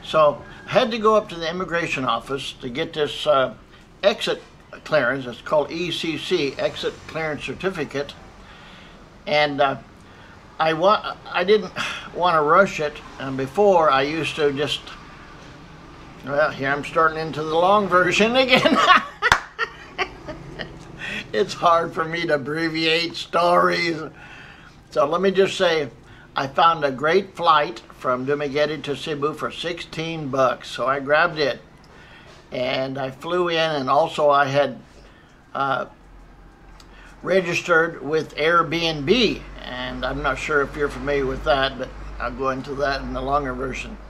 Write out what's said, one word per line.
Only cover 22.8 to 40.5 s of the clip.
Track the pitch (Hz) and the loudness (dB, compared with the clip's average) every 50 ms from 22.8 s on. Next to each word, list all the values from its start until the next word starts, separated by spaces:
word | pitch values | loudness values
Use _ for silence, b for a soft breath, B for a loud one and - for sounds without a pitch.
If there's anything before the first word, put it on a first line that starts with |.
| 165 160 160 170 170 170 165 | 0 2 2 2 0 -4 -6
stories. | - - - - 170 170 175 175 175 175 180 175 175 170 170 165 151 160 135 - B B B B B B B B B B B B B B - | -10 -12 -4 0 2 2 4 4 4 4 4 2 0 -2 -2 -4 -4 -8 -12 -14 B B B B B B B B B B B B B B -6
So | - 151 151 | 0 0 0
let | 143 160 175 | 2 2 2
me | 185 196 | 2 2
just | 185 185 196 180 - | 4 4 2 2 2
say, | - 190 175 165 160 147 131 - - B B B B B B B | 2 2 2 2 2 -2 -4 -8 -18 B B B B B B B
I | - 143 | -4 -4
found | 135 - - 175 165 165 160 147 | -2 2 4 4 4 4 4 0
a | 143 | -2
great | 131 120 139 156 165 196 196 - - | -2 0 0 2 2 2 2 0 -8
flight | - 170 170 160 151 147 165 175 - - - - - | -2 4 4 6 4 4 0 -4 -12 -16 -20 -20 -8
from | - 139 127 127 127 | -2 -2 -2 -2 0
Dumaguete | 131 147 147 147 143 131 147 147 147 156 151 131 | -2 -2 -2 -2 -2 0 0 0 0 -2 -6 -6
to | 143 143 | -6 -6
Cebu | 123 - 165 156 143 139 151 151 | -6 -4 -6 -6 -4 -4 -4 -4
for | - - 120 | -4 -8 -8
sixteen | 110 - - 165 175 170 - - - - 160 165 165 160 156 139 | -8 -6 -8 -6 -6 -8 -10 -12 -10 -8 -6 -6 -6 -6 -6 -6
bucks. | 127 135 131 123 120 - - - | 0 2 2 2 2 -2 -8 -14
So | - - 120 | -8 -4 -2
I | 127 135 143 | -2 -2 -2
grabbed | 139 131 147 151 165 175 165 156 | 0 2 2 2 2 2 0 0
it | 151 131 120 - - - - - - B B B B B B B B B B B B B - | -2 -2 -2 -4 -10 -20 -20 -20 -20 B B B B B B B B B B B B B -8
and | 131 123 127 135 131 131 135 135 | -6 -4 -2 -2 -2 -4 -4 -4
I | 135 135 131 | -6 -6 -8
flew | 135 - - 165 170 180 180 170 | -8 -10 -8 -4 -2 0 0 0
in, | 170 165 | 2 0
and | 165 160 156 143 131 131 | 0 0 0 -2 0 2
also | 139 143 160 160 - - 156 147 | 2 2 2 2 0 2 4 4
I | 143 139 143 | 6 6 4
had, | 131 135 143 143 131 120 - - B B B B B B B B B B B B _ - | 4 4 2 2 2 -2 -8 -16 B B B B B B B B B B B B _ -6
uh, | - 135 135 135 - - - - - - - - - - - - - - - - - - - - B B B B B B B B B - | -4 -2 -2 -2 -2 -4 -8 -10 -20 -20 -20 -20 -20 -20 -20 -20 -20 -20 -20 -20 -20 -20 -20 -20 B B B B B B B B B -4
registered | 156 175 190 185 170 165 147 - - 175 160 165 165 156 - - | 2 2 2 2 2 -2 -4 0 4 4 4 4 2 -2 -8 -8
with | 139 151 156 147 - - | -2 -2 -2 -2 -4 -6
Airbnb, | - 147 160 170 170 165 151 147 170 170 165 160 151 143 139 202 254 240 170 139 - - - - - - | 0 0 4 4 4 2 2 0 -2 -2 -2 -2 -2 2 2 4 4 4 2 0 -2 -8 -16 -16 -16 -14
and | - 123 123 127 127 127 127 123 | -12 -8 -6 -6 -6 -6 -4 -4
I'm | 127 135 139 147 | -4 -4 -2 -2
not | 147 131 127 | -2 -2 -2
sure | - - | -4 0